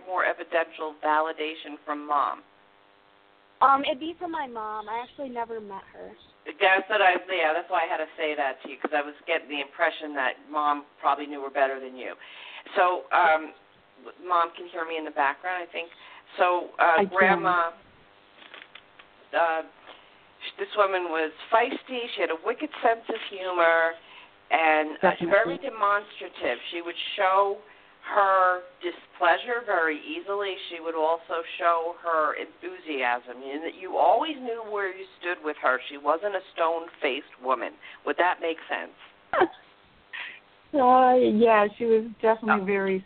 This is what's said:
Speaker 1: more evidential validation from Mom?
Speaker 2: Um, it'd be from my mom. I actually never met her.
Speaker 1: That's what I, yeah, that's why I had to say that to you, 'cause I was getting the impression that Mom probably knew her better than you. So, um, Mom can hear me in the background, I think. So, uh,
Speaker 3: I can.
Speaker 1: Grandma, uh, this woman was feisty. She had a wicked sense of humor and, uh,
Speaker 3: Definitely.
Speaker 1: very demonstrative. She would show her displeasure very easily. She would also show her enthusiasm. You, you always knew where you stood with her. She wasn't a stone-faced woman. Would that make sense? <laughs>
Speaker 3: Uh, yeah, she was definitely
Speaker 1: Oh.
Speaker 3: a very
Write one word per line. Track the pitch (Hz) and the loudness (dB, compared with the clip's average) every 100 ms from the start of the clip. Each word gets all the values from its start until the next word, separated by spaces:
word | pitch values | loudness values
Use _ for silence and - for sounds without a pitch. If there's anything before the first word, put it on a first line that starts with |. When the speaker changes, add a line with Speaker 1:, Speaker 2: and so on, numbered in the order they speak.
| - | -6
Speaker 1:
more | 180 - | -2 -2
evidential | 170 170 165 160 - 160 151 | -2 -2 -2 -2 -6 -10 -6
validation | 156 151 160 160 156 160 156 147 - | 0 0 0 -4 -8 -8 -12 -12 -8
from | 147 147 | -8 -2
Mom? | 147 120 65 - _ - - - - - - - - - - | -2 -2 -4 -12 _ -20 -20 -20 -20 -20 -20 -20 -20 -20 2
Speaker 2:
Um, | 269 277 285 | 4 4 2
it'd | 277 | -4
be | 311 339 | -8 -10
from | 349 | -8
my | 320 269 | -8 -8
mom. | 233 214 214 208 | -8 -8 -8 -8
I | 226 | -8
actually | 247 - 269 | -10 -12 -10
never | 240 226 226 | -8 -8 -8
met | 208 196 - | -12 -14 -16
her. | 196 185 220 _ _ - - | -18 -18 -20 _ _ -16 2
Speaker 1:
That's | 196 190 190 | 4 4 2
what | 214 | 4
I, | 190 180 180 | 4 4 0
yeah, | 180 156 160 | 0 0 0
that's | 180 | -2
why | 180 | -2
I | 165 | 0
had | 160 | -2
to | 156 - | -6 -4
say | 156 147 | -4 -2
that | 135 131 | -4 -6
to | 139 | -12
you, | 131 | -10
'cause | - | -4
I | 147 | -2
was | 147 147 - | -4 -8 -4
getting | 165 - | -4 -4
the | 147 | -8
impression | 139 - 165 160 156 143 | -8 -2 -2 -2 -8 -4
that | 127 - 139 | -4 -4 -6
Mom | 151 147 143 143 - | -2 0 0 -4 -4
probably | 156 143 147 | 0 0 -2
knew | 143 | -10
her | 135 | -6
better | 143 135 135 | 0 0 0
than | 131 127 | -10 -12
you. | 107 - - - - - - - | -12 -14 -16 -20 -18 -18 -4 2
So, | 180 180 - | 2 2 0
um, | - 170 160 151 - _ _ _ _ - - | 4 6 4 0 -14 _ _ _ _ -20 -16
Mom | - 175 170 | 0 0 0
can | 170 175 | -4 -12
hear | 175 | -10
me | 160 165 | -8 -8
in | 156 | -6
the | 151 | -2
background, | 139 143 180 180 | -2 -2 -6 -8
I | 170 | -8
think. | 170 170 - - - - - | -10 -12 -16 -20 -20 -10 0
So, | 180 180 - - | 2 2 -2 2
uh, | |
Speaker 3:
I | 170 190 196 | 4 4 4
can. | |
Speaker 1:
Grandma, | 185 190 190 - 175 170 - - _ _ _ _ - - - - - - - - _ _ | 4 4 4 2 0 0 -4 -18 _ _ _ _ -20 -20 -20 -20 -20 -20 -20 -20 _ _
uh, | 147 165 160 151 - - - - _ _ _ - - | 0 0 0 -6 -14 -20 -20 -20 _ _ _ -16 -10
this | 196 208 | -4 0
woman | 196 190 175 | 2 0 -2
was | 160 156 - - | -2 -4 -6 0
feisty. | 226 247 262 - 254 240 - | 2 2 -2 -8 -8 -8 -4
She | |
had | 170 | -4
a | 165 196 | -2 -6
wicked | 247 302 - | -6 -6 -2
sense | 240 233 - | 0 0 -2
of | 226 - | -8 -8
humor | 196 185 180 165 165 165 165 - - - _ - | -8 -4 2 4 4 2 -2 -12 -20 -20 _ -2
and, | - 160 156 156 151 | 2 4 4 2 0
uh, | 185 - | 0 2
Speaker 3:
Definitely. | 170 | 2
Speaker 1:
very | 202 170 - | 2 2 -2
demonstrative. | 269 226 202 202 208 - 180 - 160 120 - | -8 -2 0 0 -2 -12 -14 -8 -6 -4 -6
She | 170 | -10
would | 170 170 - - | -8 -8 -8 0
show | 185 190 202 202 - - - _ | 4 4 2 0 -10 -20 -20 _
her | - 208 196 190 185 180 180 - | -2 2 4 6 4 2 -4 -12
displeasure | 175 165 - - 175 180 226 240 233 | -10 -10 -14 0 2 2 0 -4 -2
very | 185 160 147 | 0 0 -2
easily. | 139 160 175 202 202 185 - | -6 -10 -6 -4 -4 -6 -10
She | 170 | -10
would | 165 160 | -6 0
also | 156 165 - 170 165 - | 0 0 -2 -8 -6 -2
show | 175 170 165 170 | 2 2 0 -6
her | 170 160 151 | -2 0 0
enthusiasm. | - - - - 180 156 139 123 123 123 123 | -2 -8 -12 -14 -12 -8 -2 0 -2 -4 -14
You, | 135 143 165 - | -10 -8 -8 -10
you | - - | -6 2
always | 156 220 311 277 | 4 4 2 -6
knew | 254 233 220 | -8 -8 -8
where | 208 196 | -6 -6
you | 190 190 - | -6 -14 -10
stood | 175 180 | -8 -6
with | 151 147 | -6 -2
her. | 135 127 - | 0 0 -2
She | 143 | -6
wasn't | 143 165 208 190 | -2 0 -2 -6
a | - | -6
stone-faced | - 165 165 165 - 139 151 - - | -2 0 0 -6 -6 -4 -4 -8 -8
woman. | 127 123 95 - - - - | -2 -2 -4 -10 -18 -10 -4
Would | 143 | 0
that | 175 175 | 2 0
make | 165 165 - | -4 -6 -6
sense? | 120 85 - - _ _ | -8 -8 -16 -20 _ _
<laughs> | 640 330 - - _ _ _ _ - - - _ _ _ | 0 0 -2 -20 _ _ _ _ -16 -16 -18 _ _ _
Speaker 3:
Uh, | 294 247 254 254 | 2 6 8 8
yeah, | 254 240 214 233 220 208 208 | 6 6 6 6 6 4 0
she | 233 | 2
was | 220 233 214 | 2 2 0
definitely | 220 226 220 214 | 2 2 2 2
Speaker 1:
Oh. | |
Speaker 3:
a | 190 | 2
very | 202 196 190 | 0 0 -2